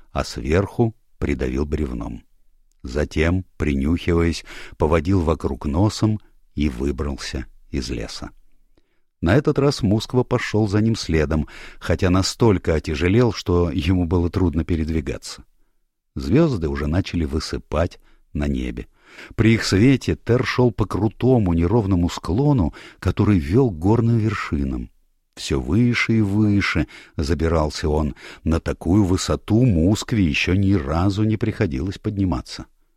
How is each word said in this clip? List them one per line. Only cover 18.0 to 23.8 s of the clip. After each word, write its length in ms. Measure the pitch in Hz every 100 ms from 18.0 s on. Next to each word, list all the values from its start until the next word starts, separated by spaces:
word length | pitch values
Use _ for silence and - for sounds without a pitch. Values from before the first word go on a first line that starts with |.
| _ _ _
на 140 | 69 73
небе. 380 | 65 62 58 - _ _ - - -
При 200 | 110 113
их 80 |
свете 520 | - 95 123 131 - 87
Тер 300 | - 120 120
шёл 260 | - 123
по 140 | - 107
крутому 680 | 87 104 - 120 127 95
неровному 540 | 85 87 117 98 92 85
склону, 680 | - - 92 147 139 73 - - -
который 400 | - - 101 101
вёл 320 | 71 107 131
к 80 |
горным 400 | 80